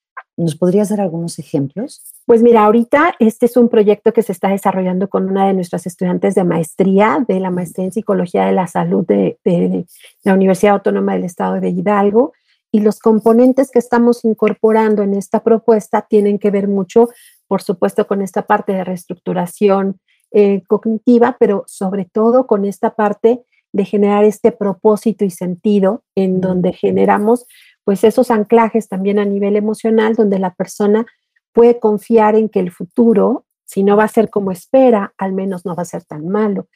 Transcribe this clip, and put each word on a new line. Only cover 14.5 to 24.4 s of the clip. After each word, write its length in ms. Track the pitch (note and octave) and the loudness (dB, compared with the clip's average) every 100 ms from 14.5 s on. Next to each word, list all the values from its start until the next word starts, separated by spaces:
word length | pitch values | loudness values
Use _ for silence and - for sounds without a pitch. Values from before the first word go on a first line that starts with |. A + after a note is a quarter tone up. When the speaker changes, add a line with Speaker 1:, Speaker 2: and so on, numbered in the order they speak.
| G#3 A3 A3 A3 G#3 | 0 0 2 2 0
Speaker 2:
en 100 | G3+ | -2
esta 280 | G3 G3 A3 | -4 -4 -4
propuesta 640 | A3+ A3 - A3 - B3 - | 0 0 2 0 0 -6 0
tienen 280 | G#3+ G3+ G3+ | 0 0 0
que 140 | G#3 | -2
ver 160 | G3 G3+ | -2 -2
mucho, 420 | G3 F#3 A#3 A#3 - - _ _ | -4 0 2 0 -2 -20 _ _
por 140 | F#3+ | -6
supuesto, 460 | - F#3+ G3+ - G#3 | -4 -4 -2 -2 -4
con 140 | G3+ | -4
esta 200 | G3 - | -4 -6
parte 320 | - G#3 G#3 | -2 -2 -2
de 100 | F#3+ | -6
reestructuración, 1160 | F#3 F#3 - F3+ - F3+ F3 - G#3 G3 G3 F#3+ _ _ _ | -6 -10 -10 -12 -6 -6 -6 -2 0 2 -2 -6 _ _ _
eh, 320 | G#3 G3+ G3 - | 0 2 0 -2
cognitiva, 680 | G#3 A3+ A3 - A#3+ A#3 - | -2 -2 -2 2 2 2 2
pero 240 | G#3+ G3 - | 0 0 -6
sobre 380 | - F#3+ G3 F#3 | -8 -6 -6 -6
todo 400 | A3 A3 B3 C4 | -2 2 2 2
con 200 | G#3 G3+ | -2 -2
esta 300 | G3 A3+ - | -4 -6 -2
parte 480 | G#3 G#3 A3+ A#3+ - _ _ | -4 0 0 0 -6 _ _
de 140 | G3 G3 | -6 -2
generar 400 | G#3 G3+ G#3 G#3+ | 0 0 2 2
este 260 | G#3 | 2